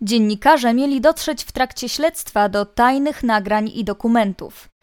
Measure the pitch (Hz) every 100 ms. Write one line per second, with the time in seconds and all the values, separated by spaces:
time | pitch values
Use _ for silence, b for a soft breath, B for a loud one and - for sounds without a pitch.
0 | 202 233 214 208 277 302 240 233 285 269
1 | 294 330 - 262 - 269 262 - 240 -
2 | 320 - - 208 208 202 202 - 247 269
3 | 285 285 240 214 196 214 220 - 202 202
4 | 233 233 208 185 165 - - _